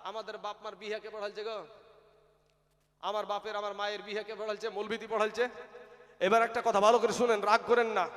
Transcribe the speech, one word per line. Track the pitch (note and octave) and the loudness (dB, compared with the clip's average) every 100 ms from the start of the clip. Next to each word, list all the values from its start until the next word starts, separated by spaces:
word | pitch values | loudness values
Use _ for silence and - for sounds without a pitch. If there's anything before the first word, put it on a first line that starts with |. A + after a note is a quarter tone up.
আমাদের | F3 G#3+ G#3+ G#3+ | -8 -10 -10 -8
বাপ | G3+ G#3 | -10 -10
মার | G#3+ G3 | -12 -12
বিহাকে | G#3 G#3+ A3 | -8 -8 -8
পড়ালছে | G#3+ G#3 G3+ | -8 -8 -6
গো। | G#3+ G#3+ - - - - _ _ _ _ _ _ _ _ _ _ | -8 -8 -12 -18 -20 -20 _ _ _ _ _ _ _ _ _ _
আমার | F3 G#3 G3 | -4 -4 -4
বাপের, | G3+ G3+ G#3+ | -4 -4 -6
আমার | G#3 | -6
মায়ের | G3+ G#3 G#3 | -4 -4 -4
বিহাকে | F#3+ G#3 G#3 A3 | -6 -8 -8 -8
পড়ালছে, | G#3+ G#3 A3+ | -6 -4 -6
মৌলবিতি | G3 G#3+ A3 A3 | -6 -6 -6 -4
পড়ালছে। | A3 A3 A3 B3 - - - - - - - | 0 0 0 -4 -4 -18 -18 -20 -20 -20 0
এবার | F#3 A3+ | 4 6
একটা | A3+ A#3 A#3 | 4 2 2
কথা | G#3 | 6
ভালো | G#3 A#3+ | 6 6
করে | A3 | 4
শুনেন, | F3 A#3+ G#3+ | 2 2 2
রাগ | G3+ A3+ A#3 | 4 4 4
করেন | A#3+ A3+ | 2 4
না | G#3+ E3+ | 0 -2